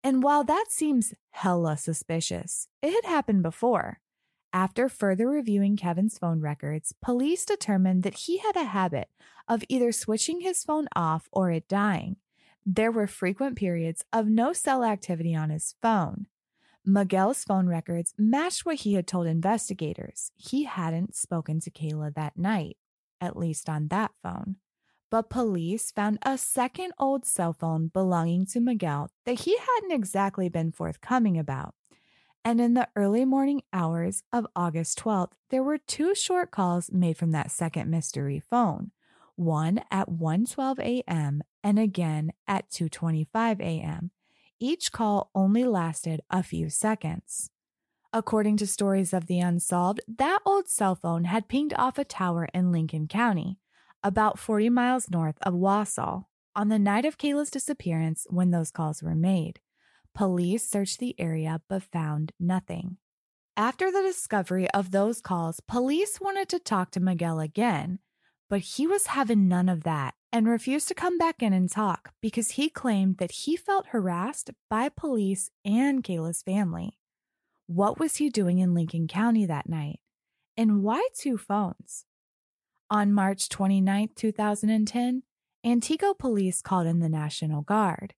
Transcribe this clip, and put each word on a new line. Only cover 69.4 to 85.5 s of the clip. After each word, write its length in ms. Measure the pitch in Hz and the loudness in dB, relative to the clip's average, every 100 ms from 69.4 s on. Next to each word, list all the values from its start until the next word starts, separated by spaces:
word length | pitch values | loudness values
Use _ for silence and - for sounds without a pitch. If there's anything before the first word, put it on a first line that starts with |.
| 190 | 6
none 220 | 180 185 | 4 2
of 140 | 170 | 0
that 320 | 160 156 131 - _ | -2 -2 -4 -8 _
and 160 | 233 226 | 2 2
refused 400 | 233 254 285 - | 2 0 -2 -2
to 60 | |
come 240 | 359 359 359 | -2 -2 2
back 260 | 330 - | 0 2
in 100 | 226 | 2
and 160 | 185 185 | 4 2
talk 440 | - 214 170 - _ | 2 0 -2 -6 _
because 300 | 226 226 220 | -4 -2 -2
he 180 | - 302 | 0 -2
claimed 480 | - 254 202 190 185 | 0 0 2 2 2
that 140 | 175 | -2
he 240 | - - 339 | -4 -2 -2
felt 320 | - 392 - | 0 0 0
harassed 640 | 233 185 175 208 302 - - _ | -2 -2 -2 -4 -6 -12 -16 _
by 200 | 214 277 | -2 -2
police 640 | - 311 240 196 196 - _ | -4 -2 0 0 0 -6 _
and 400 | 208 214 277 269 | 0 2 2 0
Kayla's 380 | 226 170 160 165 | -2 -4 -4 -6
family. 560 | - 196 185 165 170 _ _ _ _ _ _ _ - | -2 0 0 -2 -8 _ _ _ _ _ _ _ -6
What 320 | 170 202 - | 0 0 2
was 180 | 311 - | -2 0
he 120 | 302 | 0
doing 300 | 226 180 180 | 2 2 4
in 140 | 180 | 4
Lincoln 340 | 175 165 165 165 | 2 0 -2 -2
County 380 | 185 233 226 190 | 0 2 2 2
that 220 | 151 - | -2 -4
night? 320 | 165 147 - _ _ _ _ _ - | -6 -6 -10 _ _ _ _ _ 0
And 280 | 226 208 | 2 4
why 240 | 202 262 508 | 2 0 -2
two 240 | - 285 226 | -2 -4 -4
phones? 680 | - 202 196 - - - - _ _ _ _ _ _ _ _ | -2 -2 -2 -6 -14 -18 -18 _ _ _ _ _ _ _ _
On 220 | 208 208 | 2 4
March 380 | 202 190 196 - | 4 2 0 -6
twenty-ninth, 680 | - 196 196 190 196 220 - | 0 2 4 4 2 0 -2
two 160 | 220 | -2
thousand 380 | 208 208 208 214 | 0 -2 0 2
and 180 | 220 214 | 2 2
ten, 360 | 240 247 254 - _ _ | 0 0 -2 -6 _ _